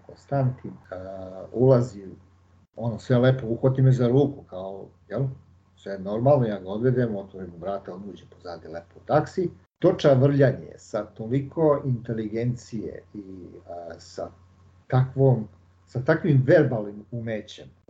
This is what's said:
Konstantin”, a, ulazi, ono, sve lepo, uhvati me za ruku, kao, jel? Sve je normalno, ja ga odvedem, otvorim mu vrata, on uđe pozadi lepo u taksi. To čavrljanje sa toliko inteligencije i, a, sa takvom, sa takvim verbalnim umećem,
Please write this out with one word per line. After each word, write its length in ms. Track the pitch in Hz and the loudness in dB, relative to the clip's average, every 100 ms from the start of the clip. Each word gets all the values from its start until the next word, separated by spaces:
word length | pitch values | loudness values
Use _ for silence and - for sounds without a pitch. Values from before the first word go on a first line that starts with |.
| - | -20
Konstantin”, 640 | - - 139 131 127 - - - | -20 -4 0 0 -2 -12 -16 -14
a, 540 | 92 92 95 92 95 - | -14 -12 -12 -12 -14 -8
ulazi, 520 | 110 131 123 123 101 95 - _ _ _ _ _ - | 2 6 6 4 -6 -16 -18 _ _ _ _ _ -8
ono, 220 | 117 104 | -6 -6
sve 200 | - 123 | 0 4
lepo, 280 | 127 131 110 | 4 2 -2
uhvati 360 | 117 131 131 | 0 0 4
me 100 | 131 | 4
za 160 | 123 120 | 4 4
ruku, 360 | 131 143 - - | 4 2 -2 -14
kao, 360 | 92 95 98 - _ - | -12 -10 -12 -16 _ -10
jel? 160 | 104 135 131 _ _ _ _ | -4 -4 -6 _ _ _ _
Sve 160 | 98 | -12
je 60 | 98 | -10
normalno, 480 | 95 107 131 143 117 | -6 0 4 4 2
ja 140 | 101 | -2
ga 80 | 92 | -6
odvedem, 480 | 107 123 123 120 98 | -2 0 2 0 -4
otvorim 340 | 95 92 92 | -10 -12 -14
mu 80 | 85 | -10
vrata, 360 | 90 98 - | -8 -8 -10
on 80 | 92 101 | -14 -14
uđe 120 | 85 - | -16 -20
pozadi 340 | - 87 85 80 | -20 -16 -16 -14
lepo 260 | 78 - - | -16 -16 -14
u 100 | - | 0
taksi. 440 | 143 151 - 165 - _ - | 0 0 -4 -6 -6 _ 0
To 140 | 170 | 0
čavrljanje 800 | 185 156 131 139 139 131 95 80 - | 4 4 6 4 4 2 2 -10 -20
sa 280 | - 110 | -8 -8
toliko 760 | 104 - 113 135 139 170 156 139 | -8 -10 -4 -4 -4 0 2 2
inteligencije 1200 | 139 120 113 110 107 110 123 123 - 113 85 - - | 0 -6 -4 -6 -6 -4 -4 -6 -10 -10 -10 -12 -18
i, 80 | 104 95 95 87 87 90 | -18 -16 -16 -18 -20 -16
a, 260 | 85 85 85 | -14 -14 -18
sa 300 | - - 87 - _ _ _ _ - | -16 -12 -12 -14 _ _ _ _ -2
takvom, 600 | 131 131 131 135 113 107 _ _ _ _ | 0 0 2 4 4 -2 _ _ _ _
sa 180 | 127 | -6
takvim 380 | 127 160 180 135 131 | 0 2 4 4 6
verbalnim 580 | 170 127 117 104 104 - | 6 4 0 -6 -10 -12
umećem, 560 | 120 113 107 - - - _ | -8 -6 -6 -8 -18 -20 _